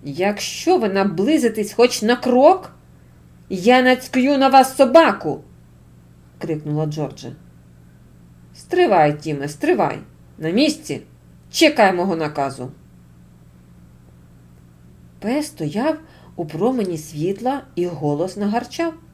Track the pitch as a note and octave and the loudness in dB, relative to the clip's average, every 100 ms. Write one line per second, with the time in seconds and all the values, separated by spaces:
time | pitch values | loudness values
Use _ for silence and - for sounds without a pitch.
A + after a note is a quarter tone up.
0 | - C#3+ F#3+ G#3 - - - F4 A3+ G3 | -12 -4 -2 -2 -8 -6 0 2 2 0
1 | G3 E3 G#3 D#4 A#3+ A3 G3+ - A#3+ - | 0 0 0 2 2 -2 -6 2 2 2
2 | G#3+ B3 - B3 C#4+ F#4+ - - _ - | 0 0 2 6 6 4 -2 -20 _ -20
3 | - - - - - F#3+ F3+ B3+ B3+ B3+ | -20 -20 -20 -20 -10 -2 4 4 4 2
4 | - C4 B3+ C#4+ C4+ C4+ B3+ - C4 D#4 | 0 -2 0 2 6 6 4 2 4 6
5 | D#4 F#3+ D#3+ B2+ - - - - - - | 6 2 -6 -8 -12 -20 -20 -20 -20 -20
6 | - - - - D#3 D#3 D3+ D3 D#3 D3+ | -20 -20 -20 -14 -8 -6 -4 -2 -2 -4
7 | D3 - C3 - - - - - - - | -8 -8 -16 -18 -20 -20 -20 -20 -20 -20
8 | - - - - - - - F4+ F4 F#3 | -20 -20 -20 -20 -20 -20 -6 2 4 4
9 | D3+ D3 D#3+ C#3+ C#3+ D3+ D4+ E4+ D#3+ - | 4 0 -6 -6 -8 -6 -2 0 0 -4
10 | - - - - D#3 F#3+ D4 - - C#3+ | -14 -20 -20 -10 -4 0 0 -2 -8 -12
11 | - - - - - - D#4+ D4 G3+ F3+ | -12 -20 -20 -20 -14 2 2 4 2 2
12 | F3 E3 D3+ D3+ C#3 C3 B2+ - - - | -2 -2 -4 -4 -6 -6 -14 -14 -20 -20
13 | - - - - - - _ - - - | -20 -20 -20 -20 -20 -20 _ -20 -20 -20
14 | - - - - - - - - - - | -20 -20 -20 -20 -20 -20 -20 -20 -20 -20
15 | - - G#3 C4+ D4+ - D3+ D#3 C#4 D#4+ | -20 -12 -4 -4 -4 -8 -6 -4 -2 -4
16 | - - - - D#3+ D#3 G#3 C4 G3 E3 | -8 -20 -20 -12 -10 -2 -2 -2 -4 -6
17 | - D3 E3 G3+ A#3 C#4 - - F3 D#3+ | -10 -6 -4 -4 -4 -6 -8 -6 -6 -4
18 | D3+ D3 F#3 F#3+ G3+ A3+ B3 - E4+ D#4+ | -4 -2 -4 -4 -2 -2 -6 -6 -6 -6
19 | - | -20